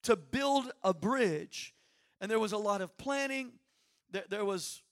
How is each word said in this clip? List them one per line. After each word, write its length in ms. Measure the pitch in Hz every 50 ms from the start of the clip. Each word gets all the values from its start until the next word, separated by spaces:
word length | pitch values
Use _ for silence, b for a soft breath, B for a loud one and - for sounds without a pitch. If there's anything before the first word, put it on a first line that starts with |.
| -
to 120 | - 226
build 560 | 185 143 135 - 269 277 277 277 277 254 254 - _ -
a 100 | 190 190
bridge. 800 | 156 156 208 262 269 240 190 156 151 175 - - - - - b b b b b b b b b b
And 100 | 196 202
there 100 | 220 220
was 120 | 220 202
a 60 | 208
lot 240 | 208 208 202 202 196
of 160 | 185 175 _
planning. 560 | - - 269 277 277 277 269 269 269 262 247 - _ _ _ _ _ _ _ _ _ _ _
There, 140 | 180 196 185 -
there 160 | 196 208 208
was 360 | 196 196 180 147 - - - _ _